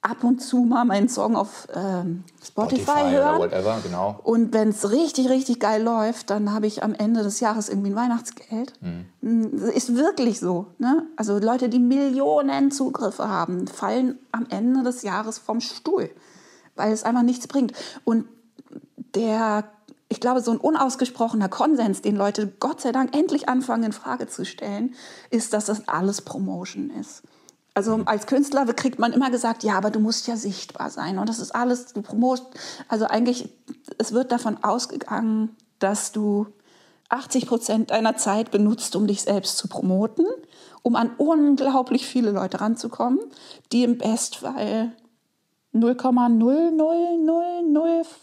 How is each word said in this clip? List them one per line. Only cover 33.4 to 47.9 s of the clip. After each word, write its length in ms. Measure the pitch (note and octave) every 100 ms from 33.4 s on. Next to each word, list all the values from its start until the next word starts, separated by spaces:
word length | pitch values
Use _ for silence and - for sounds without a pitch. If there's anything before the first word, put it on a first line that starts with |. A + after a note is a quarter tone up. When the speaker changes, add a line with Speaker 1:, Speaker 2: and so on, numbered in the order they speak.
| - - - - - -
Speaker 1:
es 140 | A3+
wird 200 | A#3 B3+
davon 320 | A#3+ A3+ G#3+
ausgegangen, 920 | A3 A#3 - - - A3 A3+ A3 A3 - _ _
dass 320 | G3 A3 -
du 340 | G#3+ G#3 G3+ G#3 _ _ _ _ _ _
achtzig 380 | B3 C4+ C4 A#3+
Prozent 420 | A#3 - A3 A3
deiner 260 | A3 A3 A3
Zeit 360 | G#3+ G#3 A3+
benutzt, 440 | G3+ G#3 A3+ - -
um 120 | G#3
dich 160 | G3
selbst 340 | - G3+ F#3+ -
zu 100 | -
promoten, 580 | - F#3 F#3 A3 A3 F4 B4+ - - - -
um 120 | B3 A#3
an 160 | A#3 -
unglaublich 880 | D4 D#4+ D4 C#4 C#4 C4+ B3 C#4 -
viele 240 | B3+ A3+
Leute 320 | G3 F#3+ -
ranzukommen, 580 | G#3+ A3+ A#3 - A#3 C4+ A4+ - - - _
die 120 | A#3
im 140 | A#3+ A#3+
Bestfall 920 | G#3+ A3+ - - - C4 G#3+ A3 A3+ A#3 _ _ _ _ _ _ _
null 240 | A3+ A#3 B3
Komma 340 | C4 B3 A#3+
null 420 | A3+ A#3 C#4+ E4+
null 460 | D#4+ D#4 E4+ F4 E4+ D#4
null 380 | E4 F4 F4 E4+
null 300 | D4 E4